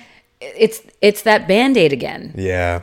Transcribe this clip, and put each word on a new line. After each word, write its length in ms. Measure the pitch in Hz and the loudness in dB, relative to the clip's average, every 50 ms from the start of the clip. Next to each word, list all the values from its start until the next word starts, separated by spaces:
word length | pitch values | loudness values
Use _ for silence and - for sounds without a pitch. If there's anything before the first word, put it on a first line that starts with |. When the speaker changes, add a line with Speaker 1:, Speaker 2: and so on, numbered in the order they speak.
| - _ _ _ _ _ _ _ | -12 _ _ _ _ _ _ _
Speaker 1:
it's, 400 | - 139 - 185 214 220 - - - - _ _ | -18 -16 -2 0 0 0 0 -4 -18 -20 _ _
it's 200 | - 208 202 - - | 2 2 2 2 0
that 240 | 220 214 208 - 160 | 0 0 0 2 0
Band-Aid 460 | 185 220 254 269 269 220 175 147 139 | 0 2 2 2 2 4 2 2 2
again. 400 | 123 143 143 - - - - - | -2 -4 -8 -10 -12 -14 -12 -10
Speaker 2:
Yeah. 460 | - 95 92 90 90 87 87 87 87 | -6 -4 -2 -2 0 0 -2 -2 -4